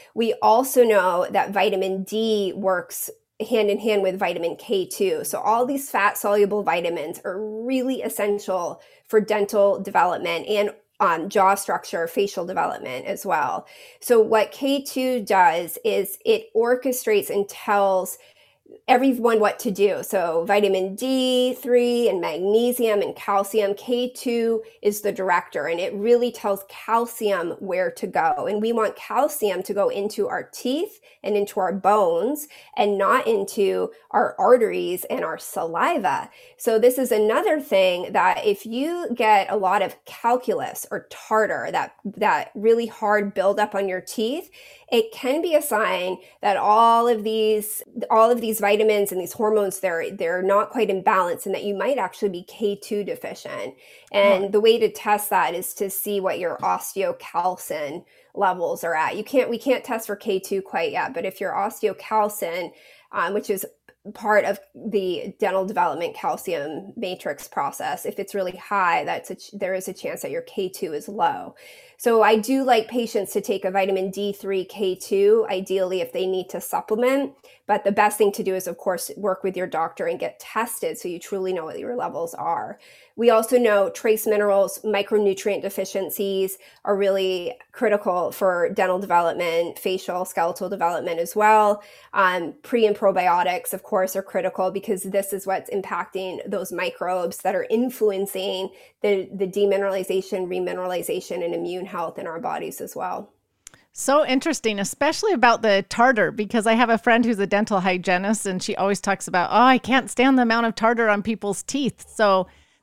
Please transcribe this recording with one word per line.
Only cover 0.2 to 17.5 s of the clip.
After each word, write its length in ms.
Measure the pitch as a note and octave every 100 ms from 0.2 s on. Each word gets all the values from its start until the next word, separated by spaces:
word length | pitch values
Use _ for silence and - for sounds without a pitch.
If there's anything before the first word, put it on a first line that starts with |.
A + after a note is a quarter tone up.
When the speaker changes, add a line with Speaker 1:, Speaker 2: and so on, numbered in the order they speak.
| A3+ -
Speaker 1:
also 480 | G#3+ A3 C4+ C4
know 420 | A#3 G#3 F#3 F3+ -
that 180 | F#3+ F#3+
vitamin 540 | G3 G3 F#3+ F#3+ F#3+
D 500 | F#3+ G#3+ A3+ G#3+ G3 -
works 540 | F#3+ F3+ F3 - - - _ - A3
hand 220 | A#3+ G#3
in 80 | G3+
hand 240 | A3 G#3
with 160 | F#3+ F#3+
vitamin 360 | F#3 F3 E3+ -
K 300 | - G3 F3
two. 380 | - F#3+ D#3
So 160 | - -
all 260 | - A3+ B3
these 240 | C#4 C#4
fat 260 | A3 G3+ -
soluble 460 | G#3 G#3 G3+ G#3
vitamins 580 | G3 F3 E3+ E3 D3 F3+ -
are 160 | F#3+ G#3+ A3 A#3+
really 380 | C4 B3+ C4
essential 800 | - - G#3 G3+ G#3 F#3 E3 - - _ -
for 120 | A3
dental 600 | F#3+ G#3 G3+ G#3+ G3+ F#3
development 680 | F#3+ F#3+ F3+ E3+ E3+ E3 C#3
and, 220 | G#3 G#3 - _ -
um, 280 | G3 E3 F3
jaw 280 | G3+ F#3+ G3
structure, 520 | - F3+ - F3 E3
facial 380 | - G3+ - F3+
development 640 | F#3 D#3+ - - B2+ -
as 180 | G#3 G3
well. 400 | D#3+ C3 F#2+ - - - -
So 200 | - A#3
what 320 | G#3+ A3 -
K 320 | - C#4 C#4
two 400 | C#4 C4+ B3+ B3+
does 560 | G3 G3 F3 E3 E3+ -
is 360 | A3+ G3 F#3+ -
it 300 | - G#3+ - A3
orchestrates 760 | A#3 B3+ C4 B3+ - G#3 G3
and 180 | G3+
tells 720 | G3+